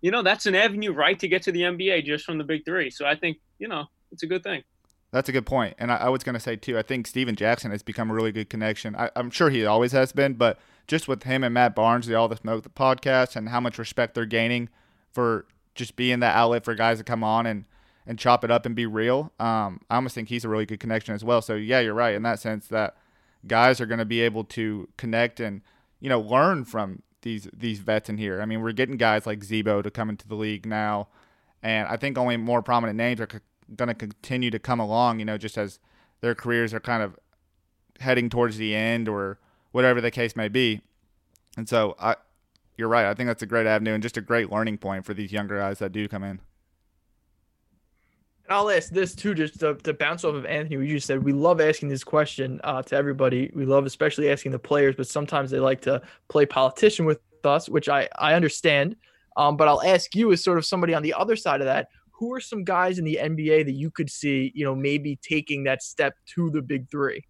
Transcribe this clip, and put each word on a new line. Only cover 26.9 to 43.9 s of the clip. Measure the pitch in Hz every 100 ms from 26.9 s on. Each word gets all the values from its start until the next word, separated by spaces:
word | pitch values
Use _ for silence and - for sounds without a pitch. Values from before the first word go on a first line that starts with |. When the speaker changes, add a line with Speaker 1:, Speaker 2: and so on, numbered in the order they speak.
| 92 - _
Speaker 2:
these, | 120 110 98 -
these | 113 104
vets | 95 107 -
in | 104
here. | 107 92
I | 107
mean, | 110
we're | 113
getting | 110 131 135
guys | 117 107 110
like | 107
Zebo | 98 110 107 101
to | 104
come | 104 110
into | 107 104
the |
league | 107 107 104 110
now, | 107 107 104 104 _ _ _ _ _
and | 110 110 104
I | 113
think | 139 131
only | 123 120
more | 113 120
prominent | 110 120 117 107
names | 117 120
are | 110
c-, | 107 _ _ _
gonna | 104 123
continue | 110 107 104 - 127 123
to | 110
come | - 120
along, | 107 113 123 113
you |
know, | 107 107
just | 107 -
as | 104 - _ _ _ _
their | 120
careers | 117 123 120 117
are | 113
kind | - 117
of | 104 85 _ _ _ _ _ _ _ _
heading | 131 127 120
towards | 117 120 107
the | 110
end | 107 113 117 113
or | 101 98 98 _ _ _
whatever | 127 127 123
the | 120
case | 120 117 120
may | 107
be. | 113 123 107 _ _ _ _ _ _ _ -
And | 113
so | 120 107 -
I, | 98 113 _ _ _ _ _ -
you're | 113
right. | 120 101
I |
think | 101 123
that's | 113
a | 104
great | 117 110
avenue | 107 107